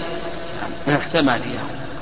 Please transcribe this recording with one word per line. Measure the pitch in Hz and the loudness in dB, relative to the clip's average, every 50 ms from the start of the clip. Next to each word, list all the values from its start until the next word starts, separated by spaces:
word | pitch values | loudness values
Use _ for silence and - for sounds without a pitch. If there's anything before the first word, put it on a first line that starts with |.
| - - - - - - - - - - - - - - - - - 139 147 139 - - - | -4 -4 -4 -4 -4 -6 -6 -6 -6 -6 -6 -6 -6 -6 -6 -4 2 4 4 4 4 4 4
ثمانية. | 170 147 135 120 113 113 120 120 113 - - - - - - - - | 6 6 6 4 4 2 -2 -2 -4 -4 -4 -6 -6 -6 -6 -6 -8